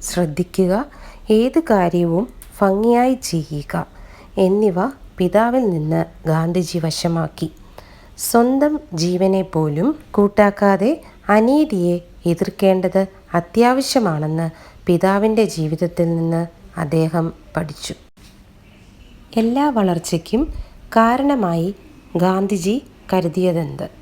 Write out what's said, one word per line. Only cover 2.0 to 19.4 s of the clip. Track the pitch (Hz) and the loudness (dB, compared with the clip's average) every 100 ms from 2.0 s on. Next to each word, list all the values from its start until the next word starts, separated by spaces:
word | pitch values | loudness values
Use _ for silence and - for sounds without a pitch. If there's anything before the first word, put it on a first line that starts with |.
| 170 170 247 - - | 0 0 -4 -8 -14
ഭംഗിയായി | - 196 196 226 240 254 262 | -2 0 2 2 2 2 0
ചെയ്യുക | - 170 147 147 - 170 - - - - - - | -4 -6 -6 -10 -8 -8 -8 -14 -20 -20 -10 0
എന്നിവ | 185 208 214 175 226 - - - | 2 2 0 0 -4 -6 -12 -4
പിതാവിൽ | 180 196 233 254 226 | 0 2 2 0 0
നിന്ന് | 165 151 165 165 - 160 | -2 -2 -2 -4 -6 -2
ഗാന്ധിജി | 160 165 175 165 170 | -2 0 -2 -2 -4
വശമാക്കി. | 160 - 175 165 151 - 160 - - - - - - - | -4 -4 -2 -2 -4 -6 -10 -10 -20 -20 -20 -20 -20 -12
സ്വന്തം | - 233 247 269 294 302 - 165 | 0 2 2 2 0 -2 -6 -4
ജീവനെ | 170 180 190 190 185 | -2 2 2 0 -2
പോലും | 160 156 147 233 302 - | -2 -2 0 -2 -2 -4
കൂട്ടാക്കാതെ | - 202 202 202 202 202 190 214 330 - - - | 0 2 4 2 4 2 2 0 -2 -6 -10 0
അനീതിയെ | 214 226 285 302 190 175 175 - - 175 | 2 4 2 2 0 -2 -2 -6 -8 -2
എതിർക്കേണ്ടത് | 170 185 - 196 185 180 190 190 - - | -2 -2 0 2 2 0 0 -2 -6 -6
അത്യാവശ്യമാണെന്ന് | 175 170 220 240 262 269 269 208 151 156 160 165 - - - | -4 -2 2 2 2 0 0 0 -2 -2 -4 -4 -8 -20 -8
പിതാവിൻ്റെ | - 170 190 202 220 220 202 | 0 2 2 2 2 2 0
ജീവിതത്തിൽ | 160 156 156 175 175 170 | 0 -4 -2 -4 0 0
നിന്ന് | 165 165 165 170 - - - | 0 0 -2 -4 -10 -16 -8
അദ്ദേഹം | 160 160 160 170 165 - - | -2 0 0 0 -4 -6 -10
പഠിച്ചു. | 156 160 143 - 165 - - - - - - - - - - - - - | -8 -8 -10 -14 -14 -20 -20 -20 -20 -20 -20 -20 -20 -20 -20 -20 -20 -8
എല്ലാ | 233 | -2